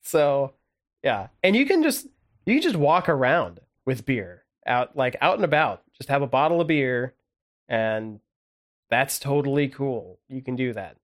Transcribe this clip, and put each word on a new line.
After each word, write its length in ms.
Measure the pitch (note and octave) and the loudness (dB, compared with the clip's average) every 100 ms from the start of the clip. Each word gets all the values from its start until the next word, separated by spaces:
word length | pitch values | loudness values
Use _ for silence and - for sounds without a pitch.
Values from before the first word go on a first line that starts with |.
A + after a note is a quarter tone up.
So, 520 | - D#3+ C#3+ C#3 C3+ _ _ _ _ _ | 0 2 2 2 -2 _ _ _ _ _
yeah. 260 | - A2 F#2+ _ | -4 -4 -6 _
And 120 | F#3 G#3 | 2 4
you 100 | C#4+ | 4
can 160 | G4 | 4
just, 240 | D#4 - - _ _ _ - | 2 0 -8 _ _ _ 0
you 80 | |
can 80 | B3+ | 0
just 140 | E4 F#3+ | 2 2
walk 320 | C#3+ E3+ F3+ | 2 2 2
around 520 | D3 B2+ E3 G#2 F2 _ _ | 0 2 2 -2 -8 _ _
with 220 | - B2+ A2 | -6 -4 -2
beer 380 | B2+ F#2 F2+ _ _ - | -4 -4 -14 _ _ -2
out, 300 | B2 B2 D3 | -2 -2 -2
like, 200 | B2+ - | -2 2
out 160 | D3+ G#3 | 0 2
and 80 | |
about. 380 | F#3 D3 D3+ F#2+ _ _ | 2 2 2 -2 _ _
Just 120 | - | -2
have 140 | C#3+ | 0
a 40 | C#3 | 2
bottle 340 | C3 D3+ E3+ | 2 2 2
of 60 | D#3+ | 2
beer, 480 | D#3 C3 B2+ B2+ _ _ _ _ _ _ | 0 0 -2 -4 _ _ _ _ _ _
and 520 | A#2 A2 A2 A2 G#2+ _ _ _ _ _ _ _ | -2 -2 -2 -6 -14 _ _ _ _ _ _ _
that's 280 | A#2 C3+ - | 0 0 -4
totally 500 | C#3+ C#3+ C#3 C#3 C#3 | -2 -2 0 0 -2
cool. 500 | - C#3 A#2+ - - _ | -4 -6 -6 -10 -20 _
You 140 | C3 | -14
can 140 | C3 B2+ | -8 -4
do 160 | B2+ | -4
that. 240 | A2 F2+ - | -4 -12 -16